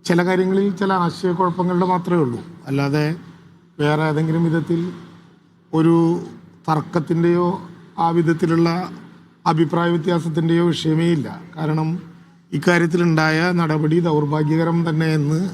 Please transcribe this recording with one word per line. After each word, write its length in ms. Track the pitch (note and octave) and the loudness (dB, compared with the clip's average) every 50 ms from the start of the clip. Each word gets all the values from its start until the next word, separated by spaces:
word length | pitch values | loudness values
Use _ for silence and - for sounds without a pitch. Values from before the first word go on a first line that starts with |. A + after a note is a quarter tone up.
| _ | _
ചില 120 | - F3 E3+ F3+ | 2 2 2 2
കാര്യങ്ങളിൽ 400 | F3+ F#3 F#3 F#3+ F#3 F#3+ G3 G3+ G3+ F#3 E3+ | 2 0 0 0 0 0 0 0 0 -2 -2
ചില 100 | G3+ F#3+ F#3+ F#3 F3 | -2 0 0 0 0
ആശയക്കുഴപ്പങ്ങളുടെ 800 | E3 - - - F#3 F3 E3+ F#3 F3+ F3 F3+ F3+ F3+ F3+ F3 F#3+ F3+ F3+ | -2 -4 -2 -2 -2 0 0 0 -2 0 -2 -2 0 0 0 0 0 0
മാത്രമേ 280 | F3 F3 F#3 F3 E3+ D3 | -2 -2 0 0 0 0
ഉള്ളൂ, 140 | B2 A#2+ G#2 - - - - - C3+ | 0 -4 -8 -10 -14 -20 -16 -10 -6
അല്ലാതെ 360 | C3+ C#3 C#3 C#3 C#3 D3+ D3+ D3+ E3+ E3+ - - - - - - - - _ _ _ - | -4 -2 -2 0 0 -2 -2 -2 -4 -8 -12 -20 -20 -20 -20 -20 -20 -20 _ _ _ -2
വേറെ 220 | D3 D3 D3+ D3 D#3+ D#3 | 0 0 2 2 0 0
ഏതെങ്കിലും 320 | D3+ D#3 D#3+ D#3+ D#3 E3+ E3+ | 0 0 0 0 0 0 0
വിധത്തിൽ 320 | D#3+ D3+ E3 - - E3+ E3 F3 F#3 F3 - - - - - - - - _ _ _ _ _ _ _ - D#3+ | 0 0 -2 0 -2 -2 -2 -2 -6 -8 -12 -18 -20 -20 -20 -20 -20 -20 _ _ _ _ _ _ _ 0 2
ഒരു 160 | D#3+ E3 E3 E3 E3 E3 F3 F3 - - - - - - - - - | 4 4 4 4 4 2 0 -2 -6 -10 -16 -20 -20 -20 -20 -10 -4
തർക്കത്തിൻ്റെയോ 800 | - D#3+ D3+ - - - F3 D3 - E3+ E3 E3+ E3+ F3 F3 F3+ F3 F3+ - - - - - - - - - E3+ | -2 -2 -2 -4 -2 -4 -4 -2 0 0 2 2 2 2 2 2 0 -2 -4 -10 -16 -20 -20 -20 -16 -6 -2 -2
ആ 20 | E3 E3 | 2 2
വിധത്തിലുള്ള 520 | E3+ E3 E3 E3+ E3 F3+ D#3+ E3 E3 E3+ E3+ E3 F3 - - - - - - - - - - _ _ _ D#3+ | 2 2 2 2 0 0 0 2 2 2 0 0 -4 -6 -8 -12 -16 -18 -20 -20 -20 -20 -20 _ _ _ 0
അഭിപ്രായ 360 | E3+ D#3 E3 D3 E3+ E3+ E3+ E3+ E3+ | 2 2 2 2 2 0 0 0 0
വ്യത്യാസത്തിൻ്റെയോ 680 | E3+ D3+ F#3 F3 E3+ E3+ E3+ D3+ E3+ E3 D#3+ E3+ E3+ F3 F3 | 0 0 0 0 0 -2 -2 -2 -2 0 2 2 4 2 2
വിഷയമേ 360 | D3+ - - D#3+ D#3 D#3+ E3+ E3+ E3+ | 0 0 0 0 0 2 2 2 0
ഇല്ല. 100 | D3+ A#2+ A2 - - - - - | 0 -2 -6 -10 -14 -16 -16 -8
കാരണം 340 | D#3+ D#3 D3+ D#3 D#3+ D#3 D#3+ E3+ F3+ - - - - - - - _ _ _ - | -6 -2 -2 0 0 -2 -2 -4 -6 -8 -14 -20 -20 -20 -20 -20 _ _ _ -8
ഇക്കാര്യത്തിലുണ്ടായ 840 | D3+ - F3+ F3 E3+ E3+ E3 E3 F3 F3 E3+ D#3+ D#3 D#3 D#3 D#3 D#3 E3+ F3+ F3+ F3 | 0 2 2 4 4 2 2 2 2 2 2 2 2 2 2 2 2 2 0 2 0
നടപടി 380 | E3+ D#3 D#3 D3+ D#3 D3+ D#3+ F3 E3+ | 0 2 0 0 0 2 2 2 2
ദൗർഭാഗ്യകരം 720 | E3+ D3+ D3+ D3 C#3+ D3+ D#3 D3+ D3+ D#3+ D#3+ E3 E3 E3 E3+ E3 | 2 0 0 0 0 -2 -2 0 0 0 0 0 0 0 0 0
തന്നെ 220 | E3 D#3 D#3 D#3+ D#3+ D#3 D#3 | 0 0 0 0 2 0 0
എന്ന് 200 | C#3+ D3 D#3 D#3+ F#3+ F#3 | 0 0 0 -2 -2 -4